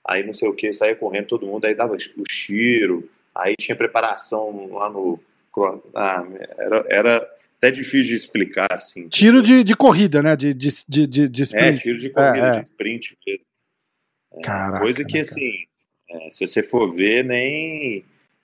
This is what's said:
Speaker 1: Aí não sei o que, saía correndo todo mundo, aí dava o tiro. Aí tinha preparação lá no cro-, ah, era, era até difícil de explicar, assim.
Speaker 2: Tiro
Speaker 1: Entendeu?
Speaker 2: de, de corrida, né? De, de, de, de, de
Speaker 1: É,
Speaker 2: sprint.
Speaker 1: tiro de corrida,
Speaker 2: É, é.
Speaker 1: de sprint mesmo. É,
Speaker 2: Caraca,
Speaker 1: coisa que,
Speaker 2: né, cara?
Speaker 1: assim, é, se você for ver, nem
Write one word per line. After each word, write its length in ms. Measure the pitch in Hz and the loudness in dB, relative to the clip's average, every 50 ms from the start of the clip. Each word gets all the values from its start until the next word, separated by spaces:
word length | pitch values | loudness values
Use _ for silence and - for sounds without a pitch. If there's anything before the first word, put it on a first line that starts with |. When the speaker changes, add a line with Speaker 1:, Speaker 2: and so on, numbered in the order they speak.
| - | -6
Speaker 1:
Aí 180 | - 90 95 101 | -4 -2 -2 -4
não 80 | 107 104 | -4 -6
sei 140 | - - 107 | -4 -2 -2
o 40 | 98 | -2
que, 180 | - - 107 101 | -2 -4 -6 -4
saía 220 | - 110 107 113 | 0 0 0 0
correndo 320 | - - 101 92 101 101 | -2 -4 -4 -4 -4 -6
todo 200 | - 120 117 104 | -4 -6 -6 -6
mundo, 180 | 98 101 107 107 | -6 -6 -4 -2
aí 100 | 110 107 | -2 0
dava 200 | 104 120 120 107 | 0 -2 -2 -4
o 280 | 90 - - - - 101 | -6 -8 -10 -12 -12 -10
tiro. 840 | - - - - - 101 104 117 120 120 117 104 92 90 85 82 - _ _ _ _ - | -8 -8 -8 -8 -6 -4 -2 0 2 2 2 2 0 0 -2 -6 -10 _ _ _ _ -8
Aí 220 | - 92 98 107 113 | -4 -2 -2 -2 -2
tinha 180 | - - 123 | -4 -6 -4
preparação 960 | - 113 113 - 117 113 113 101 - - - 113 107 110 107 104 101 98 95 95 | -2 -2 -2 -2 -2 -2 -2 -4 -6 -8 -8 -6 -6 -6 -6 -8 -12 -12 -12 -8
lá 160 | 101 101 104 | -6 -6 -6
no 300 | 104 101 95 90 85 82 _ _ _ _ _ _ - | -6 -4 -4 -4 -4 -6 _ _ _ _ _ _ -4
cro-, 300 | - 101 95 92 87 - - - | -2 -2 -2 -2 -6 -12 -12 -8
ah, 320 | - 104 98 95 90 87 92 95 95 - - - - | -4 -2 -2 -2 -4 -6 -8 -12 -14 -16 -14 -10 -8
era, 260 | 107 104 107 113 - - | -4 -2 0 0 0 0
era 420 | - 101 107 120 117 117 - - - - _ _ _ _ | 2 2 4 4 2 2 0 -4 -14 -20 _ _ _ _
até 120 | - 127 | 0 0
difícil 380 | 135 135 131 123 131 135 127 113 | 2 0 -4 -2 0 2 2 2
de 60 | 117 | 0
explicar, 520 | 110 - - - 110 95 87 - 95 95 98 92 | -4 -6 -4 -4 -2 -2 -2 -2 -2 -2 -2 -2
assim. 360 | 90 - - - 92 87 82 | -6 -10 -12 -16 -16 -10 -4
Speaker 2:
Tiro 300 | - - 202 220 233 262 | 2 6 8 8 8 8
Speaker 1:
Entendeu? 200 | 226 214 262 254 | 8 8 8 8
Speaker 2:
de, 60 | 240 | 8
de 120 | 190 226 | 6 4
corrida, 460 | - 277 262 180 165 208 185 147 147 147 | 6 6 6 8 6 4 4 4 4 4
né? 120 | 156 156 | 4 2
De, 180 | 135 131 147 139 | 2 2 -2 -2
de, 160 | 127 123 147 131 - - - | -2 -2 -4 -4 -4 -6 -2
de, 180 | 139 147 151 | 0 2 2
de, 220 | 139 123 139 147 135 | 2 2 2 2 2
de 140 | 123 123 139 | 0 -2 -4
Speaker 1:
É, 20 | |
Speaker 2:
sprint. 380 | - 101 107 123 135 151 131 - | -2 0 2 2 2 2 2 -2
Speaker 1:
tiro 160 | 123 120 117 | -4 -4 -4
de 120 | 120 135 | -6 -4
corrida, 280 | 135 139 135 139 123 127 | 0 2 4 4 4 4
Speaker 2:
É, 180 | 123 127 120 | 2 2 2
é. 40 | 110 | 0
Speaker 1:
de 80 | 107 - | -2 -6
sprint 500 | _ - 107 107 117 117 - - - _ - | _ -8 -6 -6 -6 -8 -10 -14 -18 _ -10
mesmo. 180 | - 98 95 _ _ _ _ _ _ _ _ _ _ _ _ _ _ _ _ _ _ - | -10 -10 -10 _ _ _ _ _ _ _ _ _ _ _ _ _ _ _ _ _ _ -20
É, 80 | 82 | -14
Speaker 2:
Caraca, 400 | 82 - 101 98 95 95 95 95 | -10 -8 -6 -4 -4 -4 -4 -2
Speaker 1:
coisa 240 | 101 113 127 135 147 | 0 -2 -2 -2 -4
que, 140 | - 151 156 | -4 -4 -4
Speaker 2:
né, 60 | 151 | -4
cara? 80 | 151 - | -4 -6
Speaker 1:
assim, 200 | 156 139 123 104 92 82 _ _ _ _ _ _ _ _ - | -8 -8 -8 -8 -10 -14 _ _ _ _ _ _ _ _ -18
é, 200 | 85 82 80 78 | -18 -16 -16 -14
se 160 | - - 95 | -10 -8 -8
você 160 | 87 - 110 104 | -4 -2 -2 -2
for 260 | - - 123 113 95 | 0 0 0 0 0
ver, 340 | 82 87 95 104 110 123 131 | 0 0 0 2 2 2 0
nem 800 | 127 123 123 123 135 147 151 160 160 156 156 147 127 110 98 - _ _ _ _ _ _ _ | 0 -2 -2 -2 -2 -4 -6 -8 -8 -8 -8 -8 -8 -8 -8 -12 _ _ _ _ _ _ _